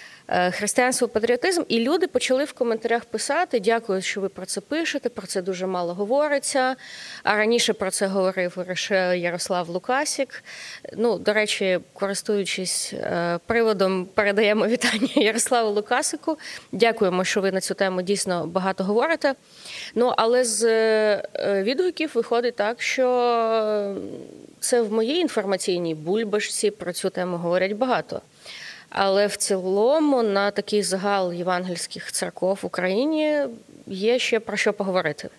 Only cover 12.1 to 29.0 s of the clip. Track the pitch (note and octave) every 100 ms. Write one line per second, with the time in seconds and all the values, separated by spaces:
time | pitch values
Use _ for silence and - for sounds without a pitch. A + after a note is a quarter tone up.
12.1 | G3 - G3+ F3+ - F#3 - - - -
13.1 | F3 E3+ E3+ - A#3 A3+ G3 F#3+ F#3+ F#3
14.1 | - G3+ G3+ G#3 G#3+ G3+ A#3+ - A3 B3+
15.1 | G#3 G3+ A3 - A#3+ A3 G#3 G#3 B3 D#4
16.1 | D4+ - D4+ - - - F#3+ A3+ A3+ F#3+
17.1 | F3+ F#3 G#3 F#3+ F#3+ - F#3 G3 F#3 F3+
18.1 | G3+ - F3 E3 F#3 F#3+ F#3+ F#3+ G#3+ D#4
19.1 | E4 C#4+ C4 _ - - - - G#3+ A#3+
20.1 | - A3+ B3 A#3+ G#3 A#3 A3+ A3 A3 G#3+
21.1 | G3+ - - - G3+ G3 C4+ F4+ D#4+ D#4
22.1 | A#3 A3+ A#3+ A#3+ A#3+ G#3 A#3 - - B3+
23.1 | B3 A#3+ A#3 A3+ A3+ G#3+ G#3 G3+ G3 -
24.1 | G2 - - - - - B3 A3 A3 A3+
25.1 | E4 D#4+ A3+ G3 F#3 - F3 E3+ D#3 D#3
26.1 | G#3+ A3 G#3 - - G#3 G#3 F3 F3 F#3+
27.1 | F3+ F3+ E3+ E3+ F3+ F#3+ G#3 B3+ G3 -
28.1 | - - _ - - - - - -